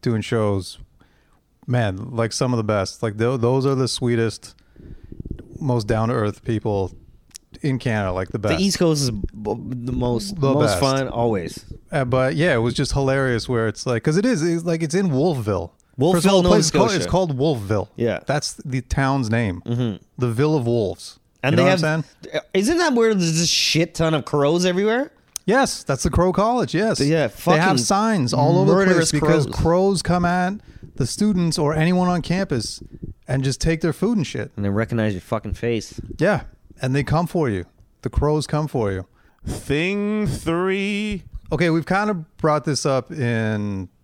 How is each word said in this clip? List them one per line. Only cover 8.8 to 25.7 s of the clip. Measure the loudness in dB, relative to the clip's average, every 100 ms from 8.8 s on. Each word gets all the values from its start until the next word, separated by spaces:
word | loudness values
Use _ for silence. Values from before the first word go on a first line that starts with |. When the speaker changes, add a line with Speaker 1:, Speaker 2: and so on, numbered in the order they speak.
| 2 2
Speaker 2:
is | 0
b-, | -2 -6
the | -6 -6 -6 -6 -8 -6
most, | -2 -2 -2 -4 -2
Speaker 1:
The | 0
Speaker 2:
most | 2 2
Speaker 1:
best. | 2
Speaker 2:
fun, | 2 0 -2
always. | 0 0 0 -4 -10 -16 -18 -6
Speaker 1:
Uh, | -4
but, | 0 0 0 2
yeah, | 2
it | 2
was | 0
just | 0 -2
hilarious | 0 0 2 0 0 0
where | -2 0
it's | -4 -4
like, | -2
'cause | 0 2
it |
is, | 2 2
it's | 0 -2
like, | -2 -2
it's | 0
in | 0 0
Wolfville. | 2 2 0 -2 -2 -4
First | _ _ 0
of |
Speaker 2:
Wolfville, | 2 4 6 6
Speaker 1:
all, |
the | 6
Speaker 2:
Nova | 6
Speaker 1:
place | 4
is |
called, | 2 2
Speaker 2:
Scotia. | 2
Speaker 1:
it's | 0
called | 0 0 0
Wolfville. | 0 0 0 -2 -2 -2
Speaker 2:
Yeah. | -2 -2 -2
Speaker 1:
That's | -2 -2
the | -10 -6 -6
town's | -2 0 2 0 0
name. | 0 0 -2 -4
Speaker 2:
Mm-hmm. | -2 -2 -4 _ -4
Speaker 1:
The | -2
Ville | 2 2 2
of | 2
Wolves. | 0 0 -4 -14 -20 _ _
Speaker 2:
And | 0
Speaker 1:
You | 4
Speaker 2:
they |
Speaker 1:
know | 4
Speaker 2:
have, | 4
Speaker 1:
what | 2
I'm | 0 -4 _
saying? | -8 -8 -2
Speaker 2:
isn't | 0 2 2
that | 2
where | 4 4
there's | 4 2 2
a | 0
shit | 0 0 0 0
ton | 0 0
of | 0
crows | 0 0 2 2
everywhere? | 2 0 0 0 -2 _ _ -8 0
Speaker 1:
Yes, | 2 2